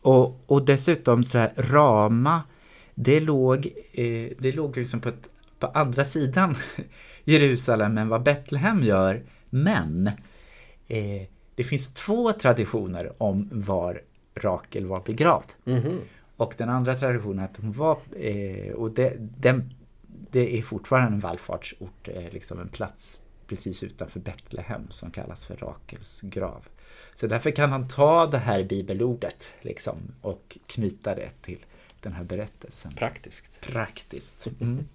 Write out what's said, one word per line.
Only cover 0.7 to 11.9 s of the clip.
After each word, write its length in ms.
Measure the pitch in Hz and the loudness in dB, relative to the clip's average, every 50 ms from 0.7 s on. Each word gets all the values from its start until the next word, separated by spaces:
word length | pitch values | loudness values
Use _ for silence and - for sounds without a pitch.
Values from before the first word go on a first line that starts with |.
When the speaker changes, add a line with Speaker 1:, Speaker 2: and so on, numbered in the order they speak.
| 139 131 - - 165 160 - 131 120 117 120 | 4 4 4 2 2 4 4 4 4 4 4
Speaker 1:
så 140 | 120 - 123 | 2 4 2
här, 140 | 113 110 - | 2 2 0
Rama, 840 | - 123 120 135 147 147 139 113 107 104 107 113 117 127 147 165 165 151 - - _ - - - - - - - | -2 -2 4 6 6 8 8 8 6 6 6 4 4 4 4 2 0 -2 -6 -18 _ -20 -20 -20 -20 -20 -16 -8
det 260 | - 120 127 139 156 | -2 4 4 4 4
låg, 460 | 156 156 147 135 127 127 131 139 139 - - - - - | 4 4 4 4 6 4 4 2 0 -4 -8 -12 -20 -10
eh, 360 | - - 117 117 117 117 113 117 123 - | -4 -2 -2 -2 -2 -4 -6 -8 -8 -2
det 140 | 127 131 | -2 -2
låg 240 | 135 160 156 143 123 | 0 0 -4 -4 -4
liksom 240 | 131 123 - - 117 | -4 -6 -4 -6 -4
på 80 | - 123 | -4 -6
ett, 200 | 120 - - - - _ _ _ - _ | -8 -8 -16 -20 -20 _ _ _ -8 _
på 80 | - | -6
andra 380 | - - 151 151 131 120 127 139 | -2 0 0 0 2 2 0 0
sidan 500 | 135 - 160 147 131 127 185 190 180 143 - - - - - - - | 0 0 0 0 2 4 4 4 4 2 -4 -6 -10 -10 -12 -14 -14
<laughs> 340 | - - - - - - - | -18 -20 -20 -20 -20 -8 2
Jerusalem 760 | - 151 156 147 139 127 120 - - 117 107 107 107 110 107 | 4 6 6 6 6 4 2 2 2 4 4 4 2 2 0
än 100 | 107 110 | 0 0
vad 140 | 113 117 | 0 2
Betlehem 600 | 123 143 143 143 - - 147 135 139 208 226 190 | 4 2 2 2 -2 -4 -4 0 0 2 2 4
gör. 400 | 131 110 101 95 95 95 98 117 - - - _ _ - | 4 4 4 6 4 4 2 -2 -6 -14 -20 _ _ -4
Men, 560 | - 127 147 190 220 127 82 78 78 87 95 104 101 - - - - - - - - - - - - - _ _ | 0 2 2 4 2 2 0 -2 0 0 0 0 0 -4 -12 -20 -20 -20 -20 -20 -20 -20 -20 -20 -20 -20 _ _
eh, 340 | 113 110 104 101 101 98 95 95 - _ _ - _ | -6 -4 -4 -4 -6 -8 -10 -12 -18 _ _ -16 _
det 100 | - 123 | -6 -4
finns 300 | 127 147 135 131 - | -2 -2 -4 -4 -6